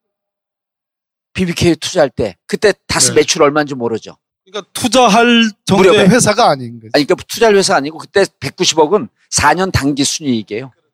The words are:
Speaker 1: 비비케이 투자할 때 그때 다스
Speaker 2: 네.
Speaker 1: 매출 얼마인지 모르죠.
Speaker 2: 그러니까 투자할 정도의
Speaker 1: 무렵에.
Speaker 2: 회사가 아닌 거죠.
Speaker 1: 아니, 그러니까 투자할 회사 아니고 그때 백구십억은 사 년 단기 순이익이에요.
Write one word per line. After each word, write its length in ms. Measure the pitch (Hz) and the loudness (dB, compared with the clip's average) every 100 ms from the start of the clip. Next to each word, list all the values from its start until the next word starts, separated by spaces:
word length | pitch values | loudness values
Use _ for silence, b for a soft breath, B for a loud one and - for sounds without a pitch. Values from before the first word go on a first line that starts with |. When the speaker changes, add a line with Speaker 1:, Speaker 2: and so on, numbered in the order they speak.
| _ _ _ _ _ _ _ _ _ _ _ _ _ | _ _ _ _ _ _ _ _ _ _ _ _ _
Speaker 1:
비비케이 420 | - 185 170 170 156 | -6 -6 0 0 0
투자할 340 | - 185 139 | -4 -2 -2
때 260 | - 110 - - | -2 -8 -8 -10
그때 260 | - 214 - - | -2 0 -2 -4
다스 220 | 160 - | -2 0
Speaker 2:
네. 80 | 160 | 0
Speaker 1:
매출 260 | 151 160 | 0 2
얼마인지 320 | 147 151 147 139 | 2 2 -4 -6
모르죠. 420 | 117 110 92 87 _ _ | -6 -6 -10 -20 _ _
Speaker 2:
그러니까 240 | _ 202 - | _ -14 -12
투자할 800 | - 247 247 240 214 233 233 226 - - | -8 -2 2 4 4 4 2 0 -6 -2
정도의 260 | 190 190 208 | 2 4 4
Speaker 1:
무렵에. 120 | 196 240 | 4 4
Speaker 2:
회사가 340 | 214 208 208 | 2 2 0
아닌 300 | 139 120 117 | 0 -6 -16
거죠. 100 | 110 | -4
Speaker 1:
아니, 120 | 147 147 | -2 0
그러니까 180 | 170 - | -2 -4
투자할 280 | - 226 202 | 0 2 2
회사 200 | 185 175 | 2 -2
아니고 240 | 143 160 | -2 -10
그때 260 | - 202 190 - | -6 -2 -2 -4
백구십억은 680 | 135 - 180 147 151 202 - _ _ | -12 -4 -2 0 0 0 -4 _ _
사 240 | - 147 | -2 0
년 180 | 165 190 | 0 -2
단기 320 | - 135 143 | -2 -2 -2
순이익이에요. 680 | 135 - 147 117 101 104 131 _ _ | -4 -4 -4 -4 -4 -10 -12 _ _